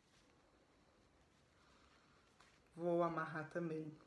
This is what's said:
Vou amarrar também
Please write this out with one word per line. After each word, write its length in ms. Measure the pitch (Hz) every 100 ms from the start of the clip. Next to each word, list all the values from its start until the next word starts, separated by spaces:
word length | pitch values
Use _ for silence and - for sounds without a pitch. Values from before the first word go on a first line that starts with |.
| - - - - - - - - - - - - - - - - - - - - - - - - - - - 165
Vou 260 | 175 170
amarrar 480 | 170 160 151 156 156
também 420 | 175 170 160 156 151